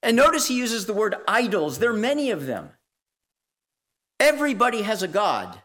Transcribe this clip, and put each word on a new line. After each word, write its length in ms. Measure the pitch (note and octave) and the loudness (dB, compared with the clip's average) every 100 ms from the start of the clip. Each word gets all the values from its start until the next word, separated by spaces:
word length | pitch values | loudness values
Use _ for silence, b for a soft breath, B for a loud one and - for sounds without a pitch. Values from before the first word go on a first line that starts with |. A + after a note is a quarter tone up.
And 140 | A3+ A#3 | 0 4
notice 320 | C#4+ D#4 - | 4 4 0
he 100 | B3 | -2
uses 280 | A#3+ A3+ F#3+ | -2 -4 -4
the 80 | |
word 220 | G#3 G#3+ G3 - | -2 -2 -2 -2
idols. 520 | A3 A#3 F#3+ D3+ C3+ | 0 0 0 -2 0
There 100 | A#3 | -2
are 40 | |
many 360 | A3 A#3 D4 C4+ | 0 -2 -2 -2
of 160 | E3+ C3+ | -4 -6
them. 260 | G2+ D2 _ _ _ _ _ _ _ _ _ _ _ _ _ _ - | -8 -10 _ _ _ _ _ _ _ _ _ _ _ _ _ _ 2
Everybody 640 | C#4+ D4 D4 G#3+ A#3+ A#3 | 2 4 0 2 0 0
has 200 | G#3 G3+ | -2 -2
a 60 | F3+ | -2
god 520 | F#3+ G3 A2+ F#2 F2+ | 0 0 0 -4 -14